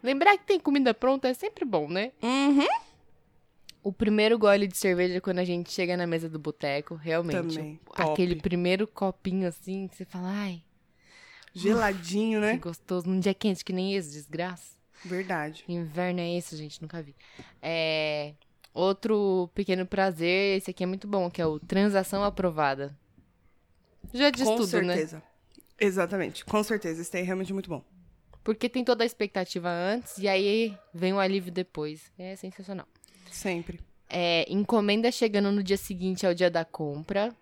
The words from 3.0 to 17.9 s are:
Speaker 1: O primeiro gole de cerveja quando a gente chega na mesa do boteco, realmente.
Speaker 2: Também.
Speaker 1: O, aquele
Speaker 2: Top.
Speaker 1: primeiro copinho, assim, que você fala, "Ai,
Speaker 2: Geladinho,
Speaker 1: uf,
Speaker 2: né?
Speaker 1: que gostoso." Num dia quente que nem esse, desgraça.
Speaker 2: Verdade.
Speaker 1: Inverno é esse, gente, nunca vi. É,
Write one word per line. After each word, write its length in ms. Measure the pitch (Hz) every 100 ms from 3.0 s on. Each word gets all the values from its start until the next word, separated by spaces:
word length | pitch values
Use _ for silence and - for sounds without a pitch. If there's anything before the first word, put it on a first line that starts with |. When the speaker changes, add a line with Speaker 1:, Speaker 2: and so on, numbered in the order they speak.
| _ - _ _ _ _ - -
Speaker 1:
O 100 | 202
primeiro 440 | 185 214 214 214 226
gole 280 | 214 202 202
de 100 | 180
cerveja 440 | 196 180 180 180
quando 180 | 196 180
a 60 |
gente 260 | 180 175 170
chega 240 | - 180 180
na 100 | 175
mesa 200 | 165 165
do 100 | 156
boteco, 540 | 147 - 147 143 151 165
realmente. 580 | 156 160 170 175 170 160
Speaker 2:
Também. 240 | 151 156 -
Speaker 1:
O, 140 | - 160
aquele 240 | 156 180
Speaker 2:
Top. 80 | 170
Speaker 1:
primeiro 440 | 180 175 180 185 214
copinho, 600 | - 190 185 - 185 180
assim, 400 | 165 - 190 190
que 80 | -
você 80 |
fala, 240 | 180 180 180
"Ai, 320 | 202 202 170 _ _ _ _ _ - - - -
Speaker 2:
Geladinho, 840 | 180 202 226 214 190 170 196 220 220
Speaker 1:
uf, 60 | 208
Speaker 2:
né? 60 |
Speaker 1:
que 40 | 247
gostoso." 440 | 180 165 - 180 175
Num 120 | 190
dia 120 | 185
quente 300 | 190 214 185
que 80 | -
nem 220 | 180 190
esse, 160 | 196 156
desgraça. 680 | 147 143 160 180 175 - _ _ _
Speaker 2:
Verdade. 600 | 180 180 190 175 151 156 -
Speaker 1:
Inverno 520 | 175 165 156 180 180
é 160 | 170 175
esse, 200 | 170 156
gente, 260 | 151 -
nunca 180 | 156 170
vi. 140 | 147 139 - - - _
É, 720 | 151 165 160